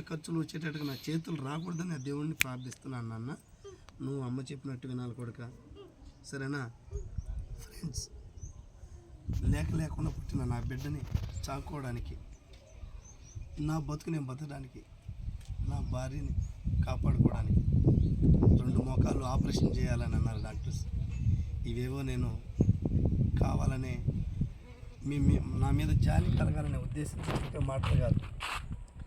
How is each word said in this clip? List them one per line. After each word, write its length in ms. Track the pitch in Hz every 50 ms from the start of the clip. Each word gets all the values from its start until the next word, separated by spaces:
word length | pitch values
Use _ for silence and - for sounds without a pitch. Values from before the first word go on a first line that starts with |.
| 165 -
ఖర్చులు 280 | 165 156 - - 165 160 151
వచ్చేటట్టుగా 420 | 156 - 160 165 156 147 151 147 143
నా 40 | 131 123 -
చేతులు 320 | 151 156 165 160 - 165 143 131 135
రాకూడదని 460 | 147 160 170 202 175 156 180 180 160 135
ఆ 20 | 127 139
దేవుణ్ణి 280 | 143 143 151 156 151 - -
ప్రార్థిస్తున్నాను 640 | 131 127 127 127 127 - - - 139 131 123 117 113 113
నాన్న. 180 | 113 117 127 160 - - - - - - 403 370 - - - - - 131
నువ్వు 160 | 135 139 139 131 120
అమ్మ 120 | 123 135 131 -
చెప్పినట్టు 360 | 143 131 135 139 131 123 139 131
వినాలి 220 | 123 123 123 123 113 123
కొడుక, 220 | 123 117 107 - 117 123 123 - - - - 392 381 - - - - - - - - -
సరేనా? 320 | 143 135 135 135 147 143 127 117 - - - - - - - - - - - - - - - - - - -
ఫ్రెండ్స్, 400 | - - - 185 156 - - - - - - - - - - - - - - - - - - - - - - - - - - - - - - - - -
లేక 160 | 156 160 - 160 160
లేకుండా 280 | 160 151 - - 160 151 -
పుట్టిన 300 | - - - - 139 127 123 120
నా 40 | 120 120 123
బిడ్డని 320 | 127 127 139 147 151 143 - - - - - - - - -
చాకోవడానికి, 720 | 147 135 139 139 - 147 143 131 123 120 120 117 - 117 - - - - - - - - - - - - - - - - - - - - - - - - - - - - - 147 151
నా 60 | 156 160 143 151
బతుకు 200 | 151 147 - 180 165
నేను 120 | 151 139 127
బతకడానికి, 500 | 127 135 156 143 143 139 135 127 - - - - - - - - - - - - - - - - - - - -
నా 60 | - - - -
భార్యని 420 | 123 127 131 131 139 147 143 - - - - - - - - - - - -
కాపాడుకోవడానికి 760 | 131 127 - - - - - - - - - - - - - - - - - - - - - - - - - - - - - - - - -
రెండు 180 | - 123 - - 127 131
మోకాళ్ళు 380 | 131 - - - - 127 127 127 131
ఆపరేషన్ 420 | 135 139 143 139 - - - - -
చేయాలని 380 | - - 120 117 117 117 117 -
అన్నారు 220 | - 113 110 110 110 110
డాక్టర్స్. 340 | 104 - - - - - - - - - - - - - - - - - - - - - - 120
ఇవేవో 280 | 117 120 123 127 135 139 135 131
నేను 180 | 127 123 123 117 113 - - - - - - - - - - - - - - - - - - - - -
కావాలనే 520 | 147 - - - - 135 135 131 131 131 123 - - - - - - - - - - - - - - - - - - - - - - 139
మీ, 60 | 143 143 135
మీ, 100 | 131 - - - - 117 113
నా 80 | 135 139 143 151
మీద 140 | 156 156 156 - -
జాలి 260 | 156 156 170 170 165 - 160
కలగాలనే 400 | 156 156 151 151 147 147 139 131 - -
ఉద్దేశంతో 420 | - 151 147 143 - - - - - - -
చెప్పే 180 | - - 151 139 135
మాటలు 260 | 135 135 - - - -
కాదు. 180 | 123 120 - - - - - - - - - - - - - - - - - - -